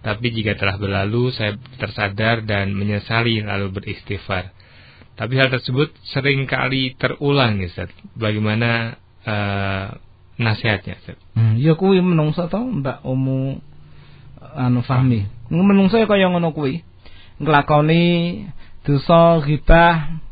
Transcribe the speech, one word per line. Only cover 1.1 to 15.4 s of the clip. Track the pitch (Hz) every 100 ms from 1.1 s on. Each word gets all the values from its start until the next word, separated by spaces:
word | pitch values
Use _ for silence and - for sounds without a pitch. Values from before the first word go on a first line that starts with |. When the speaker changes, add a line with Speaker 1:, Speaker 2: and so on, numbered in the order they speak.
| 117 123
Speaker 1:
saya | 123 107 104 - -
tersadar | 120 110 101 101 110 117 107
dan | 101 98 101
menyesali | 101 104 - 113 117 113
lalu | 104 101 98
beristighfar. | 95 107 101 - 101 - 95 90 - - - - - - -
Tapi | 113
hal | 131 131
tersebut | 127 - 127 156 - -
sering | 143 135 135 131
kali | 131 131 135 131
terulang, | 131 135 - 143 143 123 104
Ustaz. | 90 - 92 - -
Bagaimana, | - 110 107 107 107 117 117 113 - _ - -
eh, | 104 101 98 98 98 98 - - - - -
nasihatnya, | 117 107 117 101 - -
Ustaz? | - - -
Speaker 2:
Hmm, | - 113 110
ya | 147
kuwi | 156 190 190
menungso | 180 165 151 151 175
to, | 190
Mbak | 254 185 139 -
Ummu, | - 131 131 131 135 - - - - - - - - - -
anu, | - 123 123 117
Fahmi. | 127 131 117 101 -